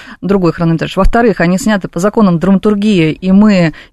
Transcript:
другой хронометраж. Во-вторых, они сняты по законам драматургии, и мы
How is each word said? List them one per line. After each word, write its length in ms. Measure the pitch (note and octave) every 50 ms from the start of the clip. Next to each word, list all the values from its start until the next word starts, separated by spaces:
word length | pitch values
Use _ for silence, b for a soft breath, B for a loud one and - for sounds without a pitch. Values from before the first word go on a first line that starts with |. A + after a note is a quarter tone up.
| B B B B
другой 300 | - F3+ G3 G3+ F3+ E3 D#3
хронометраж. 420 | - E3+ E3 E3 D#3 D#3+ - -
Во-вторых, 460 | F3+ G3 - - A#3 A#3+ A#3 A3 -
они 160 | F3 E3+ F#3
сняты 300 | F#3 - G#3+ G#3+ G3 -
по 120 | D#3 - E3+
законам 380 | F3+ G#3 - A#3 G#3+ F#3 F3
драматургии, 760 | D#3+ E3 F#3+ G3 F#3 - G#3+ G#3+ G3+ G3+ A3 G#3 F3 D#3+ D#3
и 200 | - - - F#3
мы 420 | F#3+ G3+ G#3+ G#3+ G3+ F3+ E3+ D#3 B B B B